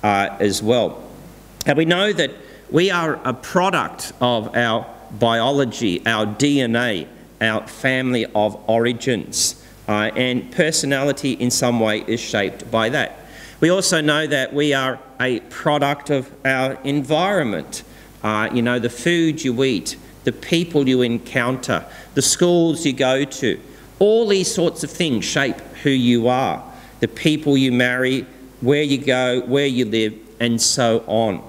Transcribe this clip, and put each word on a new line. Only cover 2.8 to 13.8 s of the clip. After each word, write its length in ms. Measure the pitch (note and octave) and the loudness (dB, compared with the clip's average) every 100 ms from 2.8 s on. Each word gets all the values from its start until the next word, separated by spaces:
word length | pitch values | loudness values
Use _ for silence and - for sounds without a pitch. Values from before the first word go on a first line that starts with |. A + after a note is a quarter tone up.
| F#3+ | 2
are 300 | F3+ D#3+ - B2+ | 0 -2 -4 -4
a 80 | |
product 800 | B2 - F#3 F#3+ F3 G2+ - - - | -6 -2 2 2 0 -2 -6 -14 0
of 340 | B2 A#2 G#2 A#2+ | 0 0 -2 0
our 300 | A#2+ A2 - - - G#2+ | 0 0 -4 -16 -16 0
biology, 840 | A#2 A#2 A#2+ C#3+ B2+ - A2+ F2 A2+ | 2 4 2 2 0 0 0 0 0
our 200 | A2 G#2+ | 0 -2
D 360 | G#2 D3 C#3+ | 2 2 4
N 140 | B2 A#2 | 2 2
A, 280 | A#2+ F#2+ C#2+ - - - | 0 -4 -8 -16 -20 -2
our 260 | A2 A2 - | 0 0 -6
family 580 | - C3+ C3 B2+ B2 G#2+ | -4 -2 0 0 0 0
of 240 | G#2+ G#2 G#2 - | 0 0 -2 0
origins, 920 | A2+ A#2 A#2+ - A2 - - - - - - - | 2 2 0 -2 -2 -2 -4 -4 -4 -20 -14 -2
uh, 220 | G#2 G#2+ - | 0 0 0
and 340 | B2+ B2 E2+ | 0 -2 -4
personality 840 | - D#3+ D#3 C#3 C#3 C#3+ C#3 C#3+ | 0 0 0 -2 0 0 -2 -2
in 180 | A#2+ B2 | -2 -2
some 300 | - B2 A#2+ | 0 0 2
way 240 | A2 G#2+ - | 0 0 -2
is 140 | A2 | -4
shaped 500 | - A2 F#2+ - - | -2 -2 -2 -6 -4
by 160 | A2+ A2 | 0 0
that. 300 | C#3 A2+ - - - - - | -2 -4 -8 -20 -20 -20 0
We 100 | E3 | 2
also 300 | F#3 | 2